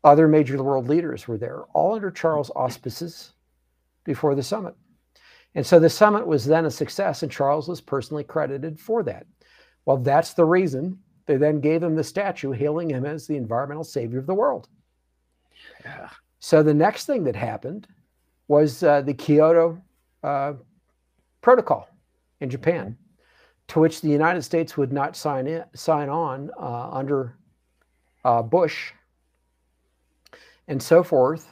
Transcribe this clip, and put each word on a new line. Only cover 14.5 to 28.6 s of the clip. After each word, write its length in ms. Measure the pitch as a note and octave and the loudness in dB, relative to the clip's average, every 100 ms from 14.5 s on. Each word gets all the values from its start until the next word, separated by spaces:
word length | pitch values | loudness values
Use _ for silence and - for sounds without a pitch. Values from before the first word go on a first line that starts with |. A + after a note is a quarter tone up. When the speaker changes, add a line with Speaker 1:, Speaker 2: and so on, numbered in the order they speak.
| C4 - _ _ _ _ _ _ _ _ _ - - | -2 -10 _ _ _ _ _ _ _ _ _ -20 -20
Speaker 2:
Yeah. 240 | - - - - _ _ | -18 -18 -18 -20 _ _
Speaker 1:
So 220 | - D#3+ | 2 4
the 120 | D3+ | 6
next 320 | D3 F3+ G#3+ - | 4 2 0 -4
thing 160 | C4 | -4
that 120 | D3 G2 | -2 -4
happened 500 | A2+ G#2 B2+ G3+ - _ _ _ _ _ - | -8 -8 -12 -14 -18 _ _ _ _ _ 0
was, 340 | D3 D3+ A#2+ | 2 2 2
uh, 200 | E3+ C#3+ | 2 2
the 120 | C#3 | 0
Kyoto, 680 | C3 - D3+ D#3 E3 E3 E3 _ _ _ _ | -6 2 6 6 6 4 -2 _ _ _ _
uh, 300 | F3 C#3+ C#3 C#3 _ _ _ _ _ _ _ _ | -6 -4 -4 -8 _ _ _ _ _ _ _ _
Protocol 480 | - B3+ - A#2 - _ _ _ _ _ | 4 4 4 -4 -4 _ _ _ _ _
in 100 | C3+ | -10
Japan, 420 | B2 D#3+ E3+ G2 | -2 -2 -2 -6
Speaker 2:
Mm-hmm. 60 | A#2 _ _ _ _ _ _ - | -14 _ _ _ _ _ _ -4
Speaker 1:
to 60 | E3 | 2
which 200 | D#3+ D#3 | 2 2
the 80 | D#3 | -2
United 320 | D3 D#3 F3+ | 2 2 0
States 340 | C3 E3 D#3+ - | -2 -4 -2 -4
would 160 | C3+ | -4
not 240 | C#3 C#3 - | -2 -4 -4
sign 300 | D3+ C3+ C3 | -6 -4 -6
in, 180 | E3 - | -8 -12
sign 340 | - - D3+ C#3+ | -8 -2 0 0
on, 420 | D#3 D#3 C3 C#3+ - | -4 -4 -6 -12 -12
uh, 320 | C#3+ A#2+ B2+ | -10 -8 -8
under, 480 | C3+ C#3 C#3 B2 - _ _ _ _ _ _ _ _ | -8 -2 -2 -4 -12 _ _ _ _ _ _ _ _
uh, 180 | B2 A#2 | 0 0
Bush 500 | A2+ E3+ | 2 2